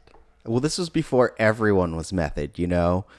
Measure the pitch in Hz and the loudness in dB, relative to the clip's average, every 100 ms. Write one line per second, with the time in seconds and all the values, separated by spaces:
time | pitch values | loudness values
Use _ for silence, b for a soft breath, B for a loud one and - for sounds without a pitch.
0 | _ - _ _ 120 117 147 175 170 165 | _ -20 _ _ -6 -2 -2 -4 -4 -4
1 | 156 127 120 - 110 110 107 98 87 82 | 0 2 2 2 0 2 2 2 2 -2
2 | 80 92 76 - 73 - 87 87 85 90 | -4 -4 -2 -4 -6 -4 -2 2 2 0
3 | b | b